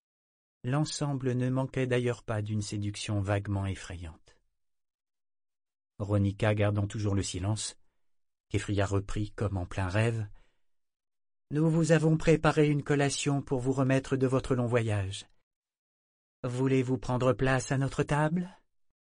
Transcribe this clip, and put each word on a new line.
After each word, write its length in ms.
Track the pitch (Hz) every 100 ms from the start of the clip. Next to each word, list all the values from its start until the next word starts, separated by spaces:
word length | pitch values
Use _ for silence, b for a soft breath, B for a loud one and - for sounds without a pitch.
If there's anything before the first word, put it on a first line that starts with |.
| _ _ _ _ _ _
L'ensemble 680 | 120 143 151 - 143 135 131
ne 140 | 123 127
manquait 380 | 131 135 131 127
d'ailleurs 380 | 123 120 117
pas 180 | - 107
d'une 220 | 107 107
séduction 580 | 101 107 101 104 - 104
vaguement 460 | 98 101 101 98 98
effrayante. 680 | 90 - 85 85 82 _ _ _ _ _ _ _ _ _ _ _ _ _ _ _ _ _ -
Ronica 560 | 98 104 98 98 110 107
gardant 320 | 104 104 101
toujours 260 | 113 104
le 80 | 98
silence, 560 | 92 90 98 110 - - _ _ _ _ _ _ _
Kefria 380 | 101 - 101 95
reprit 420 | 98 98 107 104
comme 280 | - 104 95
en 100 | 90
plein 220 | - 92
rêve. « 380 | 101 117 113 104 - _ _ _ _ _ _ _ _ _ _ -
Nous 180 | 147 160
vous 220 | 165 160
avons 260 | 160 160 160
préparé 500 | - 156 160 151 151
une 160 | 147
collation 600 | - 143 139 - 143 139
pour 160 | - 131
vous 140 | 131
remettre 440 | 131 131 135 - 131
de 80 | 131
votre 300 | 131 - 123
long 100 | 120
voyage. 600 | 120 113 104 95 98 - _ _ _ _ _ _ _ _ _ _ _
Voulez-vous 560 | 127 123 131 131 127 131
prendre 360 | - 127 123
place 380 | 120 131 131 -
à 60 | 135
notre 240 | 135 -
table ? » « 480 | 143 147 156 175 180 - _ _ _ _